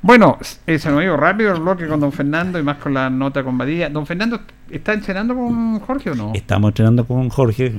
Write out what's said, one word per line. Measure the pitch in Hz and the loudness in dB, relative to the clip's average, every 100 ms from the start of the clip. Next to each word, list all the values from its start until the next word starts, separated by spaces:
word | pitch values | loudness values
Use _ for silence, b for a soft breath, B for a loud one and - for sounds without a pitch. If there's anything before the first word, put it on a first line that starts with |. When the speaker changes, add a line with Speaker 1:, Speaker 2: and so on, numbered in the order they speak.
Speaker 1:
Bueno, | 190 240 180 117 | 8 8 8 4
s-, | - - - | -6 -12 -4
eh, | 160 | -2
se | 165 | 0
nos | 143 | 0
ha | |
ido | 185 151 | 2 2
rápido | 156 202 214 | 2 2 0
el | 175 | 2
bloque | 165 185 165 | 0 -2 -2
con | 156 | 0
don | 143 | 0
Fernando | 139 139 156 180 175 | 0 -2 -2 -2 -2
y | |
más | 143 143 | -2 -4
con | 147 | -4
la | 135 131 | -2 0
nota | 131 139 139 | -2 -2 -2
con | 131 127 | -4 -2
Badía. | 127 165 160 | -2 -2 -2
Don | 151 143 | -4 -6
Fernando, | 175 226 233 - - - | -4 -2 -4 -10 -20 -14
¿está | 151 - | -10 -4
entrenando | 214 208 190 226 | -4 -4 -4 -4
con | 247 240 233 226 220 | -2 -2 -2 -2 -2
Jorge | - 240 - | -4 -6 -4
o | |
no? | 127 104 | -4 -4
Speaker 2:
Estamos | 110 - 98 104 | -6 -2 2 2
entrenando | 104 110 120 117 | 4 4 4 2
con | 127 127 | -2 -2
Jorge, | 123 123 107 127 | 2 2 2 -2